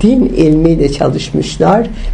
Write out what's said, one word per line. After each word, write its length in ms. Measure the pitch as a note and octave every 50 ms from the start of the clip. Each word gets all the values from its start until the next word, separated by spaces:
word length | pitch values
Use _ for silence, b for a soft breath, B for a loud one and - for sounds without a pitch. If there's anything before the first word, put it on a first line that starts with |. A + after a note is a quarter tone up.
din 240 | - A3 C4 B3+ F#3+
ilmiyle 680 | - - - E3 D#3 D3+ D#3 E3 E3 E3 D3 C#3+ C#3
çalışmışlar 960 | - - D3 C3+ C#3 D3+ - - - B2+ - - - - D#3+ E3 F#3+ A3+ A#3 - B B B B